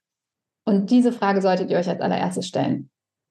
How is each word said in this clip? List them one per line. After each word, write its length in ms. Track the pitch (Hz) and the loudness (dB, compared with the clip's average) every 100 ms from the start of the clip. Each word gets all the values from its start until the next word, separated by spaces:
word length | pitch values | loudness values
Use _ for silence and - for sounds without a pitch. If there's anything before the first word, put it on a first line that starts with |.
| _ _ _ _ _ _ | _ _ _ _ _ _
Und 260 | - 196 196 | 0 0 4
diese 220 | 247 240 | 4 4
Frage 300 | 240 196 196 | 0 0 2
solltet 280 | 185 185 - | 2 0 0
ihr 60 | 165 | -2
euch 140 | 180 | -2
als 100 | - | -2
allererstes 460 | - 180 185 190 185 | -2 -2 -2 -4 -6
stellen. 420 | 139 - - - _ _ _ _ | -2 -2 -4 -6 _ _ _ _